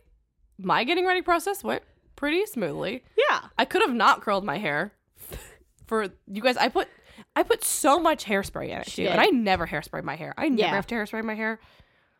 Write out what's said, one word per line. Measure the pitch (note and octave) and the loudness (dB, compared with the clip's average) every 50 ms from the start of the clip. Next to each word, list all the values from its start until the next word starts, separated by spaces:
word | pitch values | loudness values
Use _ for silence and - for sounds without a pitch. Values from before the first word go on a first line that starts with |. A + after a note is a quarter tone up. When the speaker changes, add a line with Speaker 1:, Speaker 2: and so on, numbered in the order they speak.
| _ _ _ _ _ _ _ _ _ _ _ - | _ _ _ _ _ _ _ _ _ _ _ -6
Speaker 1:
my | F#3+ F3+ E3 E3+ A3+ | -2 0 2 2 2
getting | B3+ F4+ F#4 F4+ | 2 2 2 2
ready | F#4 F4+ F#4 | 2 0 0
process | - - F4 E4+ - G4 G4+ - - | 0 0 0 0 0 -2 -6 -4 -4
went | - - - - _ _ _ _ _ - | -4 -4 -4 -6 _ _ _ _ _ -10
pretty | - - D4 D#4 F4+ G#4 | -6 -2 -2 0 0 -2
smoothly. | G#4 - B3 F#3+ D3+ D3 D#3 D3+ - A#3 B3+ - _ - | -2 -4 -4 -4 -4 -4 -4 -6 -6 -6 -8 -12 _ 0
Speaker 2:
Yeah. | G#4 C5 D5+ C#4 - - - - - | 2 2 2 2 0 -2 -4 0 0
Speaker 1:
I | A#3+ | 0
could | B3 - F#4 | 2 2 2
have | A4+ E4+ A#3+ | 2 2 2
not | A3+ G3+ A#3 - - | 4 6 4 4 4
curled | - A3+ G3+ G3 G3 | 2 0 0 0 0
my | - C#3+ F3+ | -2 -4 -2
hair | G#3 D#3 C#3+ D3 F3 G#3 - _ _ _ _ - - - - - - - - - _ _ _ _ - | -2 -2 0 -2 -2 -4 -8 _ _ _ _ -20 -18 -16 -16 -16 -16 -18 -20 -20 _ _ _ _ -8
for | - A3+ A3 G#3+ F#3+ - _ _ - | -4 -2 -2 -2 -2 -6 _ _ -12
you | G3 G#3 | -6 0
guys. | A3 B3+ B3 | 0 0 2
I | - F#3 C4 | 2 2 0
put, | - F#4 - - - _ _ - - - - _ - | 2 0 -2 -4 -6 _ _ -20 -20 -20 -14 _ 0
I | D4 | 0
put | - - A#4 - - | 2 2 2 0 0
so | - - - - D#4 C#4 F4 | -2 -2 2 4 4 4 6
much | E4+ E4 D#4 - - | 4 2 2 0 0
hairspray | - G#3+ G3 F#3+ - - - - - | -2 -2 -2 -2 -2 -6 -8 -8 -8
in | - - | -8 -8
it, | - - | -10 -10
Speaker 2:
She | - - | -6 -4
Speaker 1:
too. | - - | -2 0
And | E3+ F#3 | 2 4
Speaker 2:
did. | - A4 | 4 4
Speaker 1:
I | D#4 | 4
never | A#3+ A3 G3 F#3 F3 E3 | 4 2 2 0 0 0
hairspray | E3 F#3 D3+ - - - D#3+ F3 | -2 -6 -6 -8 -8 -10 -8 -8
my | D3+ C#3 | -8 -8
hair. | D#3+ D#3 C#3+ - | -8 -10 -10 -6
I | - C4+ D#4+ | -4 -2 0
never | C4 G#3+ G#3 E3 | 2 2 2 2
Speaker 2:
Yeah. | F3 | 0
Speaker 1:
have | G3+ F#3+ - | -2 -2 -4
to | A#3+ | -4
hairspray | A#3 G#3 G3+ - A3 A3 | -6 -6 -6 -6 -6 -6
my | A3+ G#3+ | -6 -4
hair. | G#3+ A3 A3 A3+ A3 _ - _ _ - _ _ _ _ _ _ _ | -4 -4 -4 -6 -6 _ -20 _ _ -20 _ _ _ _ _ _ _